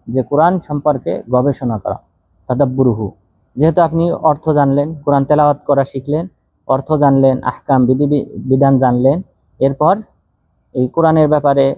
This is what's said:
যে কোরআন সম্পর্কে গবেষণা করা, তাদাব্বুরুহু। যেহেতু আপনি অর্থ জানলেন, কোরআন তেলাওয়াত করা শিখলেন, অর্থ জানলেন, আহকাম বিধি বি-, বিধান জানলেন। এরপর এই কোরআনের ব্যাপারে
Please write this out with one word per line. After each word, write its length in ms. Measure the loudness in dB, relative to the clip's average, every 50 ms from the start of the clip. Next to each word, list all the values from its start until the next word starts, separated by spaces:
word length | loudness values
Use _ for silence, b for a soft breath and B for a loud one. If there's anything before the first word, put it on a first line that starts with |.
| _
যে 160 | -4 -4 -4 -2
কোরআন 360 | 0 0 2 2 2 0 -2
সম্পর্কে 640 | -4 -6 -8 -2 -2 -2 -2 -2 -4 -6 -6 -6 -4 -2
গবেষণা 480 | -2 0 0 0 -2 -2 -4 -4 -4
করা, 220 | -4 -6 -8 -8 -8 -12 _ _ _ _ _ _ _ _
তাদাব্বুরুহু। 640 | -6 -2 -2 -2 -2 0 0 0 0 0 -2 -6 -8 -10 _ _ _ _ _ _ _ _
যেহেতু 260 | 0 0 2 2 2
আপনি 300 | 0 0 0 -2 -2 -2
অর্থ 380 | -2 -2 0 -2 -2 0 -2 -2
জানলেন, 460 | 0 0 0 2 0 0 -2 -4 -8
কোরআন 300 | -6 -4 0 0 0 0
তেলাওয়াত 320 | 2 2 2 2 2 0 -2 _
করা 200 | -2 0 0 0
শিখলেন, 420 | -2 -6 -10 -6 -4 -4 -4 -6 -8 -14 _ _ _ _ _ _
অর্থ 260 | -2 -2 -2 0 -2 0
জানলেন, 500 | 2 2 2 4 4 4 2 2 0 -4
আহকাম 420 | -6 -6 -6 _ 0 2 2 2
বিধি 200 | 2 2 0 0
বি-, 200 | 0 0 -2 -2 -6 -12
বিধান 420 | -12 -2 -2 0 2 4 2 2 2
জানলেন। 420 | 2 0 0 2 2 0 0 0 -6 -12 _ _ _ _ _ -2
এরপর 420 | -2 -2 0 0 0 0 0 -2 -4 -14 _ _ _ _ _ _ _ _ _ _ _ _ -4
এই 140 | -4 -4
কোরআনের 400 | -2 -2 0 0 2 2 2 2
ব্যাপারে 480 | 2 2 0 0 0 2 2 0 0 -2